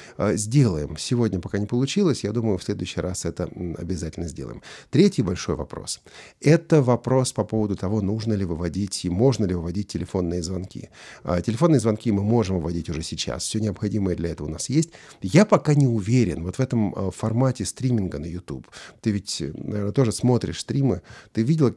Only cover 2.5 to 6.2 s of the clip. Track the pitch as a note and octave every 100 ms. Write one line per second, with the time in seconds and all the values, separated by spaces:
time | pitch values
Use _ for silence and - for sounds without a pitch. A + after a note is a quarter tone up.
2.5 | F#2 - G2+ F#2+ - F2+ F#2 E2+ - E2
3.5 | - F2+ D#2 F2 F2 D#2+ - E2 C#2+ B1+
4.5 | - - - - B2 G3 F#3+ F#2+ F2+ -
5.5 | D2 D#2 - - - - -